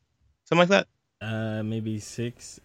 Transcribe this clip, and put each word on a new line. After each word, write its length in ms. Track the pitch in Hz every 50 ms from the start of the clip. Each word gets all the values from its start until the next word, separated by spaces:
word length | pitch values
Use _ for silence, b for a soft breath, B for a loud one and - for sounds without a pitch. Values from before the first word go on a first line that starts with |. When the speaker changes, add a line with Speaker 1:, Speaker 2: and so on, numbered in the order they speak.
| _ _ _ _ _ _ _ _ _
Speaker 1:
Something 240 | - 160 170 175 175
like 180 | 196 196 - - _ _ _ _ _ -
that? 60 | 107
Speaker 2:
Uh, 360 | 110 110 110 110 110 107 110 107
maybe 360 | 110 113 113 110 110 110 104
six. 600 | - - - - 117 120 120 - - - - - -